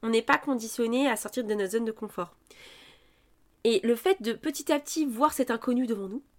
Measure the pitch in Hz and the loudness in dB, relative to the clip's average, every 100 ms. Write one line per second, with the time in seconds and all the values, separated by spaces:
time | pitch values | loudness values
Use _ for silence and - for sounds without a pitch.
0 | 226 226 226 294 - 254 220 - 233 240 | 2 2 4 2 2 -2 -2 -2 0 2
1 | 285 220 - - 220 214 190 220 226 220 | 2 0 -4 -6 -2 0 0 0 -2 -6
2 | 214 - 175 _ _ - - - - - | -8 -8 -8 _ _ -20 -20 -20 -20 -20
3 | _ _ _ _ _ _ 226 233 226 233 | _ _ _ _ _ _ 2 2 2 0
4 | 370 381 214 226 311 285 - 294 294 - | 2 0 0 -4 -4 -6 0 -2 0 -2
5 | 302 220 294 - 254 226 - 247 254 220 | -2 2 0 2 0 0 0 0 0 -2
6 | 190 220 - | -4 -8 -12